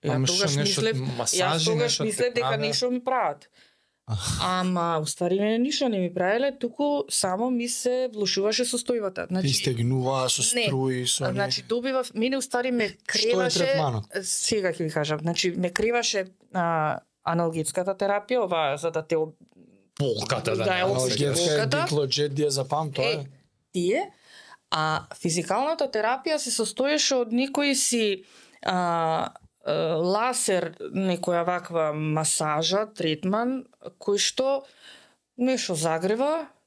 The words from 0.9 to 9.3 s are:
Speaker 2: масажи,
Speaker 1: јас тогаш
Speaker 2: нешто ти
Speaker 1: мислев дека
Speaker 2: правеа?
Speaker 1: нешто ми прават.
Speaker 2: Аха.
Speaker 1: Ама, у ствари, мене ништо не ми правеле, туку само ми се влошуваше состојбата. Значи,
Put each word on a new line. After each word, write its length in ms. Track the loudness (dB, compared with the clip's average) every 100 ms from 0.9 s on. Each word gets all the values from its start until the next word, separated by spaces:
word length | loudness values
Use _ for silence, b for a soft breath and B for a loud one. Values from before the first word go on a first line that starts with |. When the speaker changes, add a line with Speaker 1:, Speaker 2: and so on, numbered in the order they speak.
| 0 -2
Speaker 2:
масажи, 260 | -2 -2 2
Speaker 1:
јас 240 | 2 2
тогаш 180 | 2 2 2
Speaker 2:
нешто 140 | 2
ти 20 | -2
Speaker 1:
мислев 280 | 0 0
дека 120 | 2 0
Speaker 2:
правеа? 120 | 0
Speaker 1:
нешто 300 | 0 0 0
ми 100 | 0
прават. 480 | 0 2 0 -2 -12 b b b b b -6
Speaker 2:
Аха. 320 | -4 -2 -2
Speaker 1:
Ама, 420 | 0 2 2 0 2 0
у 100 | -2
ствари, 300 | -2 0 2
мене 220 | 2 2
ништо 300 | 0 0 0
не 100 | 0
ми 100 | -2
правеле, 420 | 0 2 2 0
туку 500 | -2 -8 -2 0 0 0
само 440 | -2 0 0 0
ми 180 | 0 -2
се 400 | -2 0 0 -2
влошуваше 560 | -2 -2 2 2 2
состојбата. 600 | 0 -2 -2 -2 -2 -4
Значи, 220 | -4